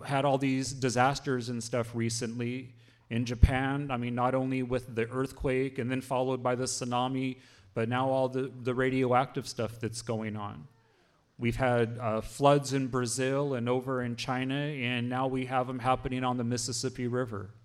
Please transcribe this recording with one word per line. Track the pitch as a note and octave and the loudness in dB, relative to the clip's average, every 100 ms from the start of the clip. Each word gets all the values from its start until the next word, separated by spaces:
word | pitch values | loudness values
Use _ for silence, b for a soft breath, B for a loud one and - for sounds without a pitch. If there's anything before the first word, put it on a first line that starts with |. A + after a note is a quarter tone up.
had | - C#3 C#3 | -2 2 4
all | C3+ | 2
these | C3+ C3 B2+ | 2 0 -2
disasters | C3+ B2+ A#2 B2+ C#3 D3 B2+ A#2 | -2 0 4 4 2 -2 -2 -2
and | A#2+ | -6
stuff | A2+ B2 A2+ | -2 -2 -2
recently | A#2 A2+ A2+ A#2 A#2+ A#2+ B2+ B2 - b b b | -2 -2 -2 -4 -4 -4 -6 -10 -18 b b b
in | A#2 | -2
Japan. | A#2+ A#2+ - C3 C3+ C#3 C#3+ | 0 8 8 8 2 0 -2
I | B2 | -2
mean, | A#2+ A#2+ | -2 2
not | B2 | 2
only | C3 C3 C3 | 2 2 0
with | B2 B2+ B2+ A#2 | 0 -2 -2 -2
the | A2+ | -2
earthquake | B2+ C3 - C#3+ B2+ C3+ C3+ | 0 -4 -2 0 2 0 -2
and | A#2+ | -2
then | C3 | -2
followed | B2 B2+ B2+ B2+ | 0 0 0 0
by | B2 B2 | 0 0
the | B2+ | -2
tsunami, | - B2+ B2 B2+ C3 C3 B2+ B B B | -4 -2 0 0 0 -2 -6 B B B
but | - A2+ | -4 0
now | B2+ C3+ | 0 2
all | C3+ C3 | 2 2
the, | B2+ C3 A#2+ | 0 -4 -4
the | A#2+ | -4
radioactive | B2 C3 C3 B2+ B2 C3 - A#2+ | 0 2 4 4 4 2 -2 -8
stuff | - A2 - | -4 -6 -4
that's | A2 A2+ | -6 -6
going | - A2+ A2 G#2+ | -6 -4 -4 -6
on. | G#2 G#2 - _ b b b b b - | -8 -12 -16 _ b b b b b -4
We've | A#2+ A#2 | -2 2
had, | C3 A#2+ A2+ A#2 | 2 4 2 -2
uh, | A#2+ A2 | -2 -2
floods | - - C#3+ D3 C3 | -4 2 6 6 4
in | C3+ C3 | -2 0
Brazil | B2+ B2 A#2 C3 C3+ C#3+ | 0 0 0 0 0 0
and | C3 A#2+ | -2 0
over | B2+ B2+ B2+ | 0 0 -2
in | B2 A#2+ | -2 -4
China, | - B2+ C3 C#3 | -4 -2 -2 -2
and | C#3+ D3 A#2+ B2 A#2+ | -4 -4 -2 -2 -2
now | B2+ C3+ | -2 0
we | C3 B2+ | -2 -2
have | C3 B2+ | -2 -2
'em | C3 | -2
happening | B2+ B2+ C#3 B2+ | 0 0 0 -2
on | B2+ B2 | 0 0
the | |
Mississippi | A#2 A#2+ A#2 A#2 C3 A#2+ B2 | 0 -2 -2 -4 -4 -4 -2
River. | B2 B2+ G#2 G2+ - | -2 -2 -6 -10 -16